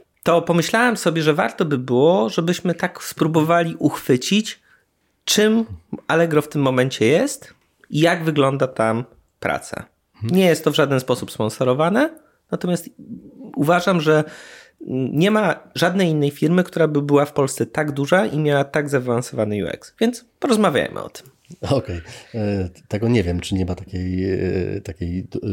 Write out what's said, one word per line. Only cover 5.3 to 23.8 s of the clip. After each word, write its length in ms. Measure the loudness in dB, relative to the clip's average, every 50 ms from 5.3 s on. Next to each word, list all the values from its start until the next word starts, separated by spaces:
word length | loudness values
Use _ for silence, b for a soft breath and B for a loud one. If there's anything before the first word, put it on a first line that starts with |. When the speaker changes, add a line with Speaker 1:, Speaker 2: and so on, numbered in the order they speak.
| 0 2 2 2 2 0 0 -4 -8 -16 _ _ -14 -10 -4
Speaker 1:
Allegro 340 | 0 0 2 2 2 2 0
w 60 | 0
tym 140 | 0 0 0
momencie 440 | 0 2 2 2 0 0 0 0 2
jest 480 | 4 4 2 2 -2 -4 -8 -16 -20 -20 _ _ _ _ _ _ -6
i 100 | 0 2
jak 240 | 2 2 2 0 -2
wygląda 440 | -2 0 2 2 2 2 0 -2
tam 360 | -2 0 0 0 0 0 -2 -4 -8 _ _ _ _ _ _
praca. 460 | -4 -4 -4 -4 -6 -10 -12 -12 -14 -14 _ _ _ _ _
Speaker 2:
Mhm. 200 | -8 -4 0 2
Speaker 1:
Nie 100 | 4 4
jest 180 | 4 2 2 2
to 80 | 0
w 40 | 2
żaden 240 | 2 2 2 2 0
sposób 320 | 0 0 -2 -4 -4 -8
sponsorowane, 880 | -6 -4 -4 -4 -2 0 0 0 2 2 2 2 2 2 0 0 -2 b b b b b b _
natomiast 380 | -8 -6 -2 -2 -4 -4 -6 -10 -20 -20 -18 -18 -18 -18 -18 -20 -20 -20 -20 -8 -4
uważam, 460 | 0 2 2 2 2 2 2 0 2
że 220 | 4 4 4 4 2 B B B B B B B B B B -16 -10 -6 -4 -4 -2 -2
nie 200 | 0 2 2 2
ma 280 | 2 2 2 0 -2 -4 -6 -12 -4
żadnej 340 | -2 0 0 2 2 2 2
innej 220 | 2 2 0 0
firmy, 320 | 0 0 0 2 4 2 2
która 240 | 0 0 0 2
by 140 | 2 2 0
była 240 | 0 2 4 4 2
w 80 | 2 0
Polsce 320 | 0 0 0 -2 -4 -4
tak 260 | -4 -2 -4 -4 -4
duża 340 | -4 -4 -2 2 2 2 2
i 140 | 0 0 0
miała 240 | 0 2 2 2 0
tak 260 | 0 -2 -2 -2 0
zaawansowany 760 | -2 -2 0 0 -2 -2 -2 -4 -4 -2 -2 -2 -2 -2 -4
U 20 |
X. 280 | -4 -6 -10 -14 -14 _ 0
Więc 260 | 0 0 0 -2 -10 _ _ _
porozmawiajmy 640 | -2 0 2 2 2 2 2 0 0 -2 -4 -10 -10
o 60 | -12
tym. 240 | -14 -20 -20 -20 _ _ _ -20 -16 -8
Speaker 2:
Okej. 400 | -4 -2 0 0 -2 -4 -8 -10 B B B B B B -8
E, 340 | -4 -2 -2 -2 -2 -4 -6 -10 -16 _
tego 200 | -8 -4 -2 0
nie 160 | 2 2 2 2
wiem, 160 | 0 -2 -4
czy 160 | -4 -4 -2
nie 100 | -2 -2
ma 100 | -2 -6
takiej, 560 | -8